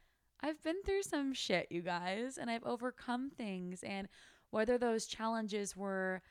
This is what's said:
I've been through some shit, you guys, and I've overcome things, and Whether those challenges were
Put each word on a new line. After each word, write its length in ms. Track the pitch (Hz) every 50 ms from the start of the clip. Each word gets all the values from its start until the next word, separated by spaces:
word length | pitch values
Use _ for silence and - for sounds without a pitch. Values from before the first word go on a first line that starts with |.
| _ _ _ _ _ _ _ -
I've 220 | - 294 320 302 -
been 200 | 311 330 392 392
through 180 | - 392 392 392
some 300 | - - 294 277 269 262
shit, 340 | - - - 196 175 - -
you 120 | 170 170 175
guys, 560 | 170 175 175 175 180 190 214 240 262 262 -
and 100 | 233 233
I've 120 | 226 233 247
overcome 680 | 247 240 233 240 254 247 - - - 240 247 262 277
things, 520 | - - 240 208 190 185 180 180 180 180 -
and 240 | - 202 196 196 - - - - - - - _ _
Whether 280 | - 214 220 226 247 247
those 280 | 240 240 226 226 -
challenges 680 | - - - 220 226 226 226 220 208 202 208 202 196 -
were 460 | 185 196 196 190 190 190 185 185 185 - -